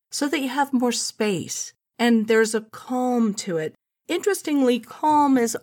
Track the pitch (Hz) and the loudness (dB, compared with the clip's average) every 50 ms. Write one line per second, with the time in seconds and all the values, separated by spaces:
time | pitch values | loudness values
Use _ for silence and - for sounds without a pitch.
0 | _ _ - - 285 277 339 302 269 254 254 285 277 285 269 240 247 240 233 - | _ _ -6 -4 -4 -2 -2 -2 -4 -4 -2 -2 -2 0 0 0 0 0 0 -2
1 | - - - - 220 214 190 156 - - - - - - - _ _ _ _ - | -6 -6 -4 -2 -2 -2 -2 -2 -4 -8 -8 -10 -10 -12 -14 _ _ _ _ 0
2 | 233 240 233 220 214 226 226 220 226 220 226 220 220 - - - - - 254 254 | 2 4 4 4 2 2 4 4 4 2 0 -4 -6 -8 -14 -20 -10 -6 -4 -2
3 | 254 247 247 240 226 208 196 - - 196 170 160 156 156 - _ _ _ _ _ | -2 0 0 0 0 0 -2 -4 -6 -6 -4 -4 -4 -6 -10 _ _ _ _ _
4 | _ - 320 349 - 415 381 - - 320 294 277 262 247 247 226 226 - - - | _ -6 -6 -2 0 -2 -2 -2 -2 -2 0 2 4 2 2 0 -2 -8 -8 -2
5 | 311 302 302 294 285 277 269 247 233 233 - - | 2 2 4 4 4 4 4 4 2 0 -2 -4